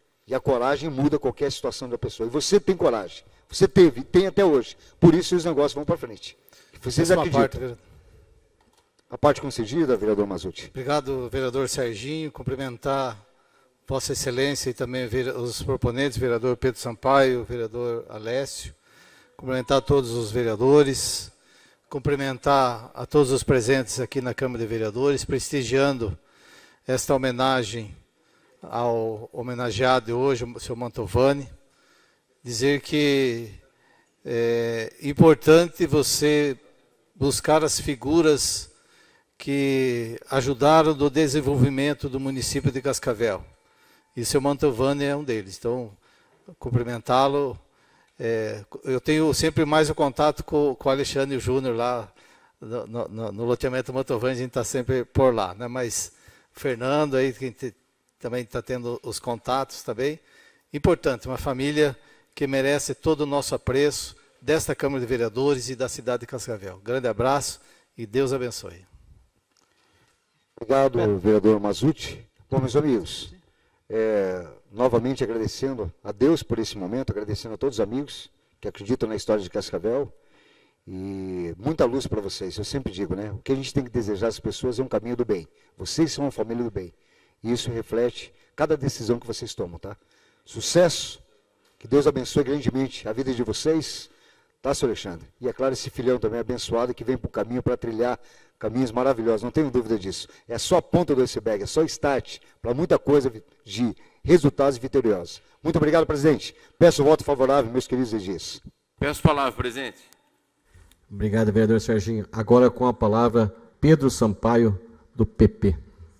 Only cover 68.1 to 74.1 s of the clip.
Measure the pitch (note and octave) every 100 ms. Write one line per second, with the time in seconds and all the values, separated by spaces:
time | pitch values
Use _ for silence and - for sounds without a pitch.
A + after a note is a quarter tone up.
68.1 | A#2+ C3+ C3 B2 - F#2+ F2 F#2 - _
69.1 | - _ _ _ _ _ _ _ _ _
70.1 | _ _ _ _ - A2 C#3 C3+ A#2+ A2
71.1 | G2 G2 G#2+ G#2 G#2+ G2+ G2 C3+ - -
72.1 | - - _ _ C3+ B2+ C#3+ D3+ A#2 D#2+
73.1 | - - - _ _ _ _ - A2 A2